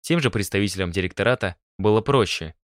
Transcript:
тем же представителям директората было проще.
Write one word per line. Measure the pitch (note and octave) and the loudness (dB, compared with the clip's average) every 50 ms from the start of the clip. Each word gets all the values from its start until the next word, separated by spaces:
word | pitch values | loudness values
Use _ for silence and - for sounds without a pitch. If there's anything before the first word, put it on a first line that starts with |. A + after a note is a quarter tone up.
тем | - - E3 E3+ | -4 -2 0 2
же | C#3+ A#2+ | 2 0
представителям | - A2 G2 - - G2 G#2 G2+ - F#2+ F#2+ F2 | 0 -2 -2 -2 0 0 0 0 -2 -2 -4 -2
директората | E2 G2 F2+ F2+ - - G2+ A#2 B2+ - - F#2 E2+ - _ _ _ - | -2 -2 -2 -2 -2 -2 0 0 0 0 -2 -4 -6 -8 _ _ _ -2
было | G2 G#2+ G#2+ A2 | 2 2 2 2
проще. | G#3+ - C#3+ C3 G#2 - - - D#2+ D#2+ - _ _ _ _ | 2 2 2 2 2 0 -2 -6 -8 -12 -14 _ _ _ _